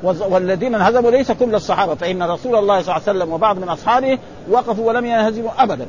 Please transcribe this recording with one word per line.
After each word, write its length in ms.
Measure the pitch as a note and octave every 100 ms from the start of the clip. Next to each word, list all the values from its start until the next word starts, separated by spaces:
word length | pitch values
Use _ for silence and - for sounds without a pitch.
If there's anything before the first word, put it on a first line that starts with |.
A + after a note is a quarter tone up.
وز-، 180 | F3 E3+
والذين 540 | G3 F#3 F3+ F#3 B3+ A3+
انهزموا 360 | F#3+ A#3+ A#3
ليس 200 | B3 C4+
كل 240 | A#3 B3 G#3+
الصحابة، 400 | - F#3 G3 D3+
فإن 280 | F3 F#3
رسول 320 | E3+ E3+ B3+ A3+
الله 260 | G3+ G3
صلى 140 | F3+ D#3+
الله 120 | G#3
عليه 120 | F#3+
وسلم 140 | E3+
وبعض 240 | D#3+ A3 F#3+
من 120 | F#3
أصحابه 480 | D#3+ G#3+ A#3+ C4 C4 - - -
وقفوا 380 | A3+ A#3+ G#3 A3+
ولم 180 | A#3 A#3+
ينهزموا 460 | A3+ G#3+ A3 A3+ G#3+
أبدًا 280 | B3 C#3+